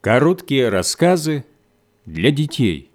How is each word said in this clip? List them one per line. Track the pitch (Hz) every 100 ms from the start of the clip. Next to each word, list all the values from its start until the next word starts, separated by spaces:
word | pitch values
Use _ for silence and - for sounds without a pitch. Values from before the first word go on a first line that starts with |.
Короткие | - 117 147 180 - 139 120
рассказы | 98 90 - 170 180 156 151 127 _ _ _ _ _ -
для | 78 104
детей. | 143 151 - 117 76 -